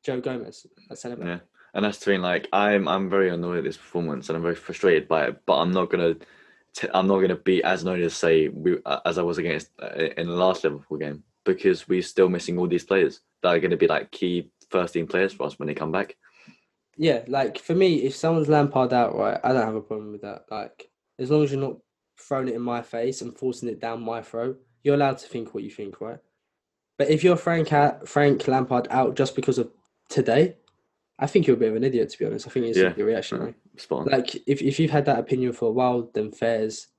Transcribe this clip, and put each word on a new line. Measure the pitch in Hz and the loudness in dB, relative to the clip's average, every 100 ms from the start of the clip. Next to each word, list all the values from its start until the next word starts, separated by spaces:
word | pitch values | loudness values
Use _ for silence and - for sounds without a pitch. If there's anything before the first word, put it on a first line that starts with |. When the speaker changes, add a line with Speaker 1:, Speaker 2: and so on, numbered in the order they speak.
Speaker 1:
Joe | - 131 | -6 -6
Gomez | 131 127 104 - - _ _ | -6 -8 -12 -18 -20 _ _
at | - | -16
centre | 120 120 | -14 -10
back. | 87 | -10
Speaker 2:
Yeah, | 87 _ _ _ | -10 _ _ _
and | 92 | -2
that's | 104 101 | -2 -2
the | - | 0
thing. | 98 | 2
Like, | 90 87 - | 2 0 2
I'm, | 95 104 101 85 | 2 4 4 2
I'm | 95 95 | 0 2
very | 98 95 | 2 2
annoyed | 85 87 87 | 0 -2 -2
at | |
this | 71 - | -4 -8
performance, | - 87 82 69 65 | -8 -4 -4 -4 -4
and | 82 | -2
I'm | |
very | 85 | -2
frustrated | 82 - 87 98 80 76 | -4 -8 0 4 4 2
by | 80 65 | 0 0
it. | - | -4
But | - 76 | 0 2
I'm | 87 | 2
not | 92 87 | 0 0
gonna, | 90 85 82 - - _ _ _ | 0 0 -2 -8 -20 _ _ _
t-, | - - | -10 -2
I'm | 92 95 | 0 2
not | 98 | 4
gonna | 92 90 | 2 2
be | - 92 | 2 2
as | 82 92 | 2 0
annoyed | 85 90 | -2 -2
as | 85 | -2
say | - 85 82 76 | 0 4 4 2
we, | 65 80 85 - | 0 0 0 -2
uh, | 71 | -2
as | 87 87 | -2 -2
I | |
was | 85 85 | -2 -2
against, | 82 78 - - | -2 -4 -8 -14
uh, | - - 80 - | -12 -4 -2 -2
in | 85 | -4
the | |
last | 87 92 90 | 2 2 2
Liverpool | 80 73 - 76 | -2 -2 -10 -8
game, | 76 73 _ _ | -6 -10 _ _
because | - 92 98 90 - | -2 2 2 2 0
we're | 92 | -2
still | - - 92 | -2 2 2
missing | 90 - 87 | 2 -4 -2
all | 90 | 0
these | 87 | -2
players | - 98 78 - _ _ | 0 2 2 -2 _ _
that | 90 | 2
are | 85 | 2
gonna | 90 82 | 2 2
be, | 82 | 4
like, | 78 - | 2 -2
key | - 90 87 - _ _ | -6 -2 -2 -6 _ _
first | 95 87 | -2 0
team | 87 82 | -4 -2
players | 87 98 | 0 0
for | - 71 | -2 -10
us | - | -6
when | 73 | -8
they | |
come | 71 78 | -6 -4
back. | 87 101 - _ _ - _ _ _ _ - | -4 -4 -10 _ _ -20 _ _ _ _ -2
Speaker 1:
Yeah, | 160 120 113 | 0 0 -2
like, | 139 - - | -2 -2 -6
for | - | -4
me, | 170 190 151 | 2 4 2
if | 131 | 0
someone's | - 165 165 147 | -2 0 0 4
Lampard | 151 143 139 123 | 4 4 2 2
out, | 123 117 - | 2 2 0
right, | 107 - | -2 0
I | 123 | 0
don't | 120 110 | 2 0
have | |
a | 110 | -4
problem | 107 110 107 | -6 -10 -10
with | 104 | -12
that. | 101 - _ | -12 -14 _
Like, | 107 101 _ - _ _ - | -12 -12 _ -20 _ _ -10
as | 127 | 0
long | 151 | 2
as | 147 | 2
you're | 135 | 0
not | 135 - _ _ _ _ | -4 -8 _ _ _ _
throwing | - 139 131 | -6 -4 -2
it | |
in | 117 | -4
my | 120 120 | -4 -6
face | 117 117 120 - | -6 -4 -4 -4
and | 120 123 | -12 -6
forcing | 131 120 120 | -6 -4 -8
it | 107 | -6
down | 117 117 | -8 -6
my | 113 113 | -6 -6
throat, | 110 113 120 127 _ _ | -6 -6 -6 -6 _ _
you're | 139 | 2
allowed | 143 139 135 | 4 2 0
to | - | -8
think | 120 113 | -10 -8
what | 107 | -10
you | 110 | -10
think, | - 101 - | -12 -12 -10
right? | 107 - _ _ _ _ _ _ _ _ | -12 -12 _ _ _ _ _ _ _ _
But | 139 | 2
if | 156 | 4
you're | 180 170 | 6 4
Frank, | - 170 156 | 2 0 2
Ha-, | 147 143 - | 4 4 2
Frank | - 147 147 135 - | -2 4 4 4 2
Lampard | 131 127 123 120 | 0 2 0 0
out | 127 127 143 | 0 0 2
just | 135 | 0
because | - 139 127 | 0 0 0
of | 113 _ _ _ _ | -2 _ _ _ _
today, | - 120 120 180 - _ _ _ _ _ - | -2 2 4 4 0 _ _ _ _ _ -6
I | 143 | -4
think | 196 151 | -2 2
you're | 117 | 2
a | |
bit | 110 | 2
of | 110 | 0
an | |
idiot, | 131 123 - | -2 0 -4
to | - | -4
be | 110 | -6
honest. | 110 - | -6 -6
I | |
think | 131 117 | -4 0
it's | 95 | 2
Speaker 2:
Yeah. | 92 87 | 2 2
Speaker 1:
a | |
reactionary. | 107 110 - - 113 117 _ | -2 -2 -4 -6 -8 -10 _
Speaker 2:
Yeah, | - | -20
spot | - 69 | -6 -4
on. | 82 | 0
Speaker 1:
Like, | 135 127 - - | -2 -2 -8 -4
if, | 139 | -2
if | 135 135 | -2 0
you've | 160 | 0
had | 147 143 | 2 2
that | 120 | 0
opinion | 113 127 127 | -2 -2 -2
for | 120 117 | -2 -2
a | |
while, | 117 127 123 117 | 0 0 0 -4
then | 107 107 | -6 -6
fairs. | - 117 113 110 107 - | -4 -2 0 -2 -6 -16